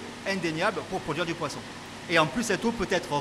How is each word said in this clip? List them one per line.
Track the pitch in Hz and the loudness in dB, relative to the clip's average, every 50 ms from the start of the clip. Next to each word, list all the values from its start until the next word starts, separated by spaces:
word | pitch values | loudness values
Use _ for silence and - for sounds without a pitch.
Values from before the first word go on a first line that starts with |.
| - - - - - 196 | -6 -10 -12 -6 -4 -2
indéniables | 196 185 165 165 156 160 185 220 190 151 123 - | -2 0 0 -2 0 2 2 2 2 0 -4 -4
pour | 185 175 | -6 -4
produire | - 160 143 165 175 | -2 -2 -2 0 0
du | 165 | -2
poisson. | 160 - 156 135 - 117 104 - - - - - - - - - | -2 -2 -4 -4 -4 -8 -10 -10 -12 -12 -12 -12 -12 -12 -2 4
Et | 170 165 | 6 6
en | 156 | 6
plus, | 147 - 240 | 6 2 0
cette | 233 - 190 - - | 2 2 0 2 2
eau | 233 | 0
peut | 233 202 185 - | 2 0 0 2
être | 190 165 - - 147 143 | 2 0 2 0 0 2